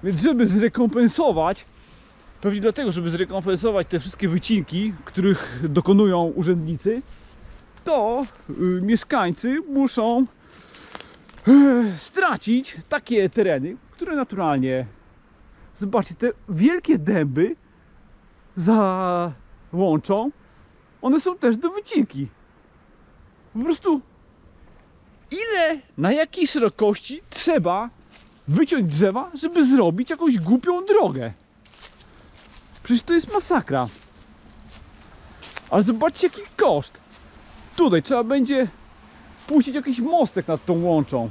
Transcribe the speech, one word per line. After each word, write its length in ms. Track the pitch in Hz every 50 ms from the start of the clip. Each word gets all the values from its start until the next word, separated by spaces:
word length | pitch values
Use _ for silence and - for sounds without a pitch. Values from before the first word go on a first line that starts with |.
| -
Więc 180 | 185 190 156
żeby 260 | 175 302 311 233 226 208
zrekompensować, 1160 | 180 208 208 233 - - 247 226 - 233 247 226 - - 330 285 202 160 160 170 202 - - - - - - - - - - - - - - - - -
pewnie 200 | - 202 202 208
dlatego, 300 | 196 226 214 - 285 220
żeby 180 | 170 170 170 170
zrekompensować 800 | 160 170 185 - 185 196 160 190 190 170 165 226 214 196 170 -
te 120 | - 170
wszystkie 300 | 127 185 - - - 185
wycinki, 640 | 160 180 - - 220 208 156 - 156 175 208 220 196 156 -
których 540 | - - - 185 196 190 - - - 120 123 143 165
dokonują 540 | 143 170 - - 196 202 214 202 185 175 170
urzędnicy, 760 | 170 151 175 180 160 185 170 156 156 170 139 - 196 226 247 269 - - - - - - - - - - - - - _ - -
to, 420 | - 320 269 214 214 233 254 277 220 - - - -
y, 40 | 151 - 165 180 180 180
mieszkańcy 800 | 180 202 233 220 - _ - 254 196 175 170 - - 240 262 311 330 330
muszą, 560 | 277 277 277 254 - 240 220 226 233 240 262 233 _ _ _ - - - - - - - - - - - - - - - - - - - - -
y, 460 | 262 285 277 277 254 240 240 208 185 156
stracić 800 | - - - 359 392 349 254 - - 208 233 254 269 - - - - _
takie 400 | - 294 - - 240 220 190 185
tereny, 480 | - 233 208 185 160 135 131 160 214 - - -
które 240 | - - 349 370 330
naturalnie, 720 | 294 254 - - 190 185 156 143 135 127 131 131 131 127 104 - - _ _ _ _ _ _ _ _ - - - - - - -
zobaczcie, 400 | - 202 196 202 226 190 - 170
te 140 | - - 247 220 - - -
wielkie 480 | 196 156 190 285 349 359 - - 311 208
dęby 580 | 147 165 214 180 151 143 127 143 170 220 330 _ _ _ _ _ _ _ _ - - - - - _ - _ _ _ - _
za 760 | 185 170 180 220 220 208 190 185 185 190 180 175 175 175 175 139 - - - - - - - -
Łączą, 580 | 170 190 185 156 151 - - 196 202 226 285 - _ - - _ - - _ _ _ _ _ _ _
one 180 | - 254 269 311
są 180 | - 370 359 370
też 200 | - 254 226 214
do 120 | 330 339
wycinki. 580 | 370 415 403 - 466 339 240 - - 139 139 - - _ - _ _ _ _ _ _ _ _ _ _ _ - _ _ _ - - _ _ _ - _
Po 60 | 220
prostu 420 | 247 320 330 - - 392 320 277 - _ _ _ - _ _ _ _ - _ - - - - - _ _ _ _ _ _ - _ _ - -
ile, 460 | 359 440 466 440 370 330 311 320 294 - _ _ -
na 140 | 143 180
jakiej 360 | 254 294 320 311 - 370 349 277
szerokości 720 | - 294 233 208 - - 220 208 208 - - - 254 320 - -
trzeba 600 | - - - 320 330 294 170 175 175 196 226 240 _ _ - _ - - - - _ _ _ -
wyciąć 380 | 143 185 320 277 349 285 208
drzewa, 460 | 165 143 147 190 196 190 240 285 359 349
żeby 320 | 277 302 320 349 349 302
zrobić 440 | 254 262 269 214 170 165 185 254 -
jakąś 280 | 330 294 339 320 247 202
głupią 480 | 165 160 226 262 - 349 359 359 370
drogę? 480 | 403 415 427 - 190 147 131 120 113 98 _ _ _ _ _ _ - - - - - - - - - - - - - - - - - - - _ - - - -
Przecież 200 | - 240 233 -
to 100 | - 339
jest 200 | 339 320 - 427
masakra. 540 | 415 - - 359 269 - - 135 135 127 110 - - - - - - - - - - - - - - - - - - - - - - - - - - - - - - - - - - - -
Ale 140 | - 190 214
zobaczcie, 440 | 190 247 226 294 330 - - - 359
jaki 140 | - - 403 - -
koszt. 420 | - 427 285 180 147 135 - - - - - - - - - - - - - - - - - -
Tutaj 280 | - 349 277 180 165 143
trzeba 200 | - 269 240 233
będzie 440 | 220 269 277 254 233 285 262 262 185 - - - - - - - - - - - - - - - -
puścić 280 | 285 311 240 - 247
jakiś 240 | 294 262 285 254 240
mostek 480 | 233 285 339 349 285 - - 190 - -
nad 180 | 165 143 -
tą 180 | - 175 170 170
Łączą. 460 | 180 170 156 143 - - 127 117 110